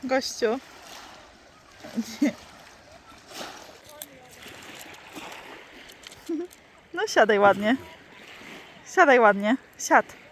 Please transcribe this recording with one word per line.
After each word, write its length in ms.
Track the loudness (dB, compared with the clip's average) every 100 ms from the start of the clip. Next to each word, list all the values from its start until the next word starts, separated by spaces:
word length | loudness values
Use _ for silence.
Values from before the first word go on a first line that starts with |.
Gościu. 540 | -2 -4 -4 -4 -4 -4 -10 -20 -20 -20 -20 -20 -20 -20 -20 -20 -20 -20 -12 -10 -10 -4
Nie. 100 | -4 -4 -20 -20 -20 -20 -20 -20 -20 -20 -20 -16 -16 -18 -20 -20 -20 -20 -20 -20 -20 -20 -20 -20 -20 -20 -20 -20 -20 -20 -18 -20 -20 -20 -20 -20 -20 -20 -20 -20 -10 -10 -10 -16 -20 -20 _
No, 120 | -8 -2
siadaj 320 | 2 4 6
ładnie. 380 | 4 4 0 -2 -6 -20 -20 -20 -20 -20 -20 -20 -20 -20 -6
Siadaj 240 | 4 6 8
ładnie. 360 | 6 4 0 -2 -6 -14
Siad. 280 | 2 2 2 -14 -20